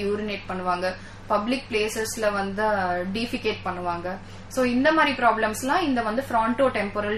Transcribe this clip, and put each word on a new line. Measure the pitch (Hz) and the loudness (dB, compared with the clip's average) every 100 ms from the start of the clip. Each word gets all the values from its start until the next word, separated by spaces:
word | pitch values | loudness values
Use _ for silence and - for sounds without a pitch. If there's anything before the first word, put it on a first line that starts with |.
| 202 | -2
urinate | 208 214 196 - | -2 -4 -6 -6
பண்ணுவாங்க, | 185 180 180 185 190 - - - | -4 -2 0 -2 -4 -10 -12 -2
Public | 208 220 269 - | 0 0 -2 -2
பிளேசஸ்ல | 214 214 220 220 226 208 202 | -2 -2 -2 -4 0 0 0
வந்து | 196 196 214 202 185 180 185 214 | -2 0 0 2 0 -2 -2 -4
defecate | 240 262 214 202 185 | -4 -2 -2 -4 -4
பண்ணுவாங்க. | 180 180 170 175 196 - - - 262 | -4 -4 -4 -6 -8 -12 -16 -6 0
So, | 247 247 | 2 4
இந்த | 294 320 | 6 6
மாதிரி | 294 247 | 4 4
ப்ராப்ளம்ஸ்லாம் | 233 214 214 208 262 349 311 | 4 4 0 0 0 2 2
இந்த | 240 214 | 2 0
வந்து | 226 262 | -2 0
frontotemporal | 233 226 240 262 233 202 208 208 | 2 2 4 2 2 -2 -2 -2